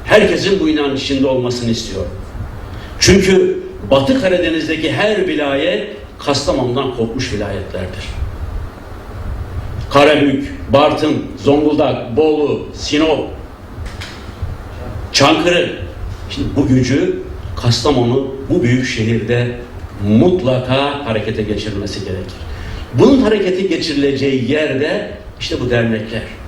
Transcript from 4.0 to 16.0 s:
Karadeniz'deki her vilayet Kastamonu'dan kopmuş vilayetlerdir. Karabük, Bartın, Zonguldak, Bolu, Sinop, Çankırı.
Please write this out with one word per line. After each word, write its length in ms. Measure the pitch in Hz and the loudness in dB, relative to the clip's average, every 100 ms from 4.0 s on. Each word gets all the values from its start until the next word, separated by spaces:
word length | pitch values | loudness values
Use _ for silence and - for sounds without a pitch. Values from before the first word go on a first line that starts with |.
| 262 262 | 4 2
Karadeniz'deki 720 | 185 180 165 160 147 156 156 | 2 2 2 0 -2 -2 -2
her 360 | 127 208 202 180 | 0 0 2 0
vilayet 680 | 147 143 139 165 208 - - - - | 0 0 0 0 -2 -4 -10 -14 -8
Kastamonu'dan 760 | 143 135 180 147 123 123 135 117 | -2 0 0 0 0 0 -2 -2
kopmuş 360 | 113 127 110 | -4 -2 -4
vilayetlerdir. 720 | 107 101 98 92 92 92 - - - - - - - - - - - - - - - - - - - - | -4 -4 -6 -6 -8 -8 -8 -8 -6 -6 -6 -6 -6 -8 -12 -14 -14 -12 -10 -8 -8 -8 -8 -8 -8 0
Karabük, 640 | 143 147 147 143 - - - - | 4 6 6 4 2 -4 -8 2
Bartın, 500 | 139 151 208 156 127 - - | 4 4 4 0 0 -4 0
Zonguldak, 720 | 139 143 151 143 139 120 117 123 | 4 4 4 4 2 0 -2 2
Bolu, 500 | 156 151 139 113 - | 4 4 2 -2 -6
Sinop, 540 | - - 147 160 135 - - - - - - - - - - - - - - - - - - - | -8 -2 2 2 2 -2 -10 -14 -16 -14 -10 -10 -10 -12 -12 -14 -8 -8 -8 -10 -10 -10 -10 -4
Çankırı. 680 | - 139 160 170 175 147 110 - - | 4 4 4 4 2 0 -4 -10 -8